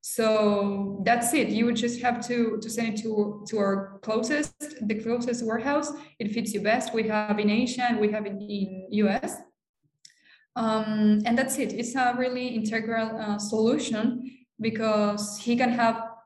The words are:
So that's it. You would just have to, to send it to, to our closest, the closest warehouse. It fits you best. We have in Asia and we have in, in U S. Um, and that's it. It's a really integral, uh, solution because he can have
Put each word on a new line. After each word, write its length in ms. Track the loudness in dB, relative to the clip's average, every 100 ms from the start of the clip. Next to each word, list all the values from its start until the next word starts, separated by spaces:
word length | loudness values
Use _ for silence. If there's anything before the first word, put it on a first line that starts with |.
| -8
So 920 | -2 2 4 4 2 0 -2 -4 -2 2
that's 260 | 2 2
it. 160 | 2 2
You 160 | 2
would 120 | 2 2
just 260 | -2 0
have 180 | -2 -2 -2
to, 320 | 0 0 0
to 80 | -6
send 300 | -4 -2 -2
it 40 |
to, 400 | -2 0 -2 -4 -6
to 100 | 0
our 400 | 2 0 -4 -10
closest, 500 | -2 -2 0 0 -2 _ -14 -8 -4
the 100 | -2
closest 440 | -2 -2 -2 -2 -2
warehouse. 440 | -2 0 0 -2 -8 -14 _
It 140 | -4
fits 200 | -2 -2
you 80 | -2
best. 320 | 2 2 0
We 120 | -2 0
have 300 | 0 0 2
in 100 | 4
Asia 360 | 4 2 0 0
and 100 | 2
we 120 | 2
have 140 | 0 -4
in, 120 | -8
in 460 | -6 -4 -4 -6 -4
U 180 | 2 4
S. 280 | 2 -2 -10 -16 _ _ _ _ _ _ _ _ _ _ -4
Um, 680 | 0 0 0 4 6 6
and 140 | 4 2
that's 200 | 2 0
it. 140 | -2
It's 220 | -4 -4
a 200 | 0 0 2
really 300 | 0 -2 -4
integral, 680 | -4 -2 -2 -2 -2 -2 -4
uh, 200 | -4 -4
solution 920 | -2 2 2 2 0 0 0 -2 -8 -14 _ _
because 800 | -4 -2 0 2 2 0 -6 -6
he 180 | 0 2
can 140 | 2
have 400 | 4 2 2 -6 -12